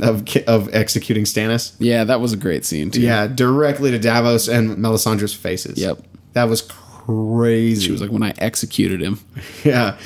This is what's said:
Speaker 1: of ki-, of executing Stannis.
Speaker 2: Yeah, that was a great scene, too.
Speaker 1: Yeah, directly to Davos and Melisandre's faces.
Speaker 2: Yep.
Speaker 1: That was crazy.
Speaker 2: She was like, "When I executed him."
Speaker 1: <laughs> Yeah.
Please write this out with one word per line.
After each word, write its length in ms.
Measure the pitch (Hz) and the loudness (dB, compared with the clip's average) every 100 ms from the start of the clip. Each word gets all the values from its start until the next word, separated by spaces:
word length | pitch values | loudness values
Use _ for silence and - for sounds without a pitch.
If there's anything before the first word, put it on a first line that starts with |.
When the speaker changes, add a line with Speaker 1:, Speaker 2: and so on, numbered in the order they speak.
Speaker 1:
of 220 | 117 107 | 0 0
ki-, 200 | 104 - | 0 -2
of 280 | - 113 98 | 2 2 2
executing 500 | 107 104 - - 110 | 0 0 -2 -2 0
Stannis. 500 | 104 - 110 117 - - | 0 -2 0 -2 -4 -2
Speaker 2:
Yeah, 260 | 120 117 | 0 2
that 160 | 110 113 | 2 0
was 120 | 120 | 0
a 40 | 104 | -2
great 280 | 95 73 | -2 -2
scene, 260 | - 78 76 | -4 -4 -2
too. 100 | 120 | 0
Speaker 1:
Yeah, 260 | 120 110 107 | 2 2 0
directly 640 | 131 123 135 147 135 139 | 2 2 4 2 0 0
to 80 | 120 | 0
Davos 500 | 113 117 120 117 107 | 2 2 4 2 2
and 280 | 120 110 98 | 2 0 0
Melisandre's 580 | 113 110 - 107 104 | 0 0 0 0 -2
faces. 440 | - 92 90 - - | -6 -6 -6 -6 -4
Speaker 2:
Yep. 240 | 92 80 - - - | -4 -4 -10 -20 -6
Speaker 1:
That 100 | 123 117 | -2 0
was 140 | 113 | 0
crazy. 1200 | - - - - - 110 110 117 117 113 113 110 95 | -4 -14 -20 -12 -6 -4 0 2 2 4 2 2 0
Speaker 2:
She 60 | |
was 80 | 98 | -2
like, 100 | 101 | -4
"When 120 | 104 | -2
I 100 | 104 - | -2 -2
executed 600 | 110 - 107 - 95 92 | -4 -4 -4 0 0 -2
him." 160 | 82 107 - - | -4 -6 -10 -18
Speaker 1:
<laughs> 220 | - - | -16 -2
Yeah. 320 | 147 123 110 - | 2 2 2 -4